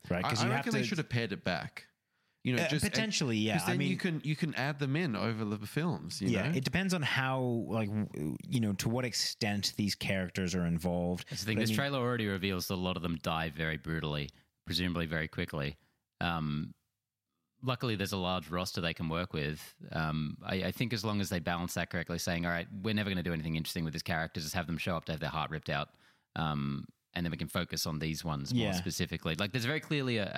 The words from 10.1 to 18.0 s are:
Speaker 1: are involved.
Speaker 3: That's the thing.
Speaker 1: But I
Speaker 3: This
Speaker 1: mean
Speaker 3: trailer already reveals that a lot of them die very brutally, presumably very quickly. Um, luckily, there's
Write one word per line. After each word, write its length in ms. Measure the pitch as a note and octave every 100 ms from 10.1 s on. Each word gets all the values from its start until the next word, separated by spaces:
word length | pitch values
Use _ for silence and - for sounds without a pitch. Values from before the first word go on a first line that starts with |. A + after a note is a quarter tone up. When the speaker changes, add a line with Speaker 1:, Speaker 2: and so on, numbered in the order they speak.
| F#2+ F2+ - F2+
Speaker 1:
are 100 | F2+
involved. 600 | F2 E2+ F2 F2 F2 F2+ -
Speaker 3:
That's 140 | -
the 40 | G2+
thing. 100 | A2
Speaker 1:
But 40 |
I 20 |
Speaker 3:
This 60 | A2+
Speaker 1:
mean 60 | G#2+
Speaker 3:
trailer 220 | C#3 C#3
already 280 | A#2+ A#2+ G#2+
reveals 400 | G2 G2 F#2 -
that 60 |
a 20 | F#2
lot 200 | F2+ F2+
of 60 |
them 160 | E2+ D#2+
die 280 | - D#2+ D#2+
very 260 | C#2+ D#2+ D#2
brutally, 540 | - D#2+ D2+ D2 C#2 - _ _
presumably 400 | - E2+ F2+ E2+
very 240 | E2 D#2+ D#2
quickly. 480 | - F2 D#2+ C#2+ D2 _ _ _ -
Um, 500 | F2 E2+ D#2 D2 D#2+ - _ _ _ _ _ _ _ _
luckily, 320 | B2 A#2+ B2
there's 160 | G#2+